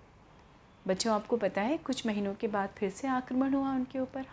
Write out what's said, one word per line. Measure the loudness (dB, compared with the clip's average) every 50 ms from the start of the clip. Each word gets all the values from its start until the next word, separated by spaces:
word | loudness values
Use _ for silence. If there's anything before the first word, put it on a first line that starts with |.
| -20 -20 -20 -20 -20 -20 -20 -20 -20 -20 -20 -20 -20 -20 -20 -6 -2 -2
बच्चों, | 0 0 2 2 2
आपको | 2 2 0 0
पता | 2 2 2 0 0
है, | 0 2 0 0
कुछ | 0 -2 -2 -2 0
महीनों | 0 0 2 0 0 0
के | -2 -2 0
बाद | 0 0 0 -2
फिर | -2 -2 -2 -2
से | -2 -2 -2 0
आक्रमण | 0 0 0 0 2 2 2 4 2
हुआ | 2 2 2
उनके | 0 0 -2 -2 -2 -4
ऊपर, | -4 -4 -4 -6 -8 -6